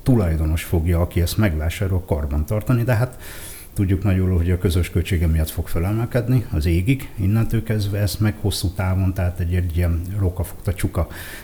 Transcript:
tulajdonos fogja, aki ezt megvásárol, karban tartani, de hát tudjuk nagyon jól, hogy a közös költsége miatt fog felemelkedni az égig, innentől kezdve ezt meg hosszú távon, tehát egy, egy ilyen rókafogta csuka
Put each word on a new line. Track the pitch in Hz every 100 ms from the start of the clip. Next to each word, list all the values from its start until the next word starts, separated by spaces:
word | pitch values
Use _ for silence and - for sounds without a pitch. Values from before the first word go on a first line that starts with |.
tulajdonos | - 120 87 80 78 80
fogja, | - 90 82 85
aki | 87 87
ezt | 82 -
megvásárol, | 107 76 82 - 95 92 -
karban | 80 73 76 78
tartani, | 107 - 120
de | 117
hát | 110 127 - - - - - -
tudjuk | - 95 95
nagyon | 98 92 92
jól, | 90
hogy | 85
a | 87
közös | 98 87 80
költsége | 90 - 85 82
miatt | 80 80
fog | - -
felemelkedni | 87 90 110 123 123 113 127 -
az | 80 82
égig, | 85 98 131 - -
innentől | 95 110 113 113
kezdve | - 107 101 101
ezt | 104 -
meg | 107 101
hosszú | 101 - 95
távon, | - 92 92 92
tehát | 95 87 87
egy, | 85
egy | 87 87 78
ilyen | 87 82 92 101
rókafogta | 101 - 95 - -
csuka | - - - 82 - - -